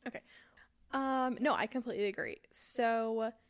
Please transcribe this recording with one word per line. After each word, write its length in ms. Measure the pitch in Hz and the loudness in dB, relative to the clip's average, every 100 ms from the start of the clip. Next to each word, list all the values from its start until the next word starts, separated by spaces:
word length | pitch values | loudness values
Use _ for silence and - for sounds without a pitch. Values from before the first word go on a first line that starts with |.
| 254 | -12
Okay. 140 | - - - - - - _ - | -12 -16 -20 -20 -20 -20 _ -4
Um, 460 | 269 269 262 254 220 | -2 2 2 2 2
no, 140 | 285 | 2
I 120 | 233 214 | 2 0
completely 380 | 254 240 196 202 | -2 -4 -2 -2
agree. 300 | - - - - | -2 -6 -8 -8
So, 800 | - - - 233 226 226 226 220 - | -4 -2 2 2 2 0 0 -2 -6